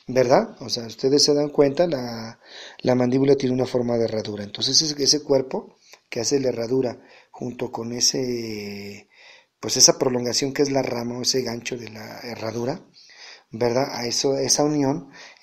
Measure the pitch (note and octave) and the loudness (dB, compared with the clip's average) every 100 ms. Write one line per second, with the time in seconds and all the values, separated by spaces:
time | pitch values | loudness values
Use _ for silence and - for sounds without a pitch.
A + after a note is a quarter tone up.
0 | - B2+ A#2+ D#3+ A#3 - B2 A#2+ A2+ - | 0 2 6 6 4 -6 -8 -8 -8 -2
1 | C3+ C#3+ - D3 D3 D3 C#3+ C#3 F3 C3+ | 2 4 6 4 2 4 4 4 0 0
2 | A#2+ A2+ A2+ - - - - - B2+ B2+ | -4 -8 -10 -14 -20 -20 -18 -4 2 2
3 | B2 C3 C3+ C#3 B2+ B2+ B2+ B2+ A#2+ A#2 | 4 4 4 4 2 0 0 0 0 0
4 | A2+ A2 G#2 G#2 G2+ - A#2+ C3 D#3 C#3+ | 0 -2 -4 -8 -8 -6 0 2 2 0
5 | C3+ D3 - C3+ C3 G#3 - _ _ - | 0 0 2 2 2 -6 -8 _ _ -20
6 | _ A#2+ A2 C#3 B2+ A2+ A#2 C3 A#2+ A2+ | _ -6 0 0 0 -2 -2 0 0 -6
7 | - - _ - B2 A#2+ B2 - A2+ A#2+ | -16 -20 _ -10 -10 -8 -8 -6 -8 -2
8 | - C#3+ B2+ A#2+ A2+ G#2 G2+ G2+ G2+ G2+ | 0 0 -2 -4 -6 -8 -8 -10 -12 -16
9 | - _ - - _ _ - C3+ - - | -20 _ -20 -20 _ _ -2 4 4 4
10 | C3 B2 B2 A2+ C#3 C3+ C#3 C3+ B2+ A#2+ | 0 0 -2 -2 -2 0 0 0 -2 -4
11 | A#2+ B2 A#2+ C3 A#2 A#2 - A#2+ A2 A2 | -6 -4 -2 -2 -4 -6 -8 -10 -10 -14
12 | A2 A2+ B2 G#2+ A2+ A#2 A#2+ F3+ - - | -14 -14 -12 -8 -6 -4 -4 -6 -12 -20
13 | - - - - _ A2+ A#2+ A#2+ C#3 - | -20 -20 -20 -20 _ -2 2 2 0 -4
14 | A#2+ - C#3 C3+ B2+ - D3+ D3+ C3+ D#3+ | -4 0 0 0 2 2 4 2 2 0
15 | - - - - | -6 -18 -20 -12